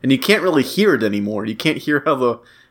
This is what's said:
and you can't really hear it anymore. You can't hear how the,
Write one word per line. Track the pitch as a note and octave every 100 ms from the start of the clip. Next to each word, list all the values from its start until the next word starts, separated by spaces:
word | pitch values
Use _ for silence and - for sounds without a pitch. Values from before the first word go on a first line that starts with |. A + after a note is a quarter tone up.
and | C3
you | C3
can't | C3 G#3
really | F3+ D#3
hear | B2+ - G#3
it | C#3
anymore. | G#2+ G#2 G#2 G#2 A2
You | G#2+
can't | E3 C3+
hear | - D3 D3+
how | C#3
the, | B2 A2+ - _ _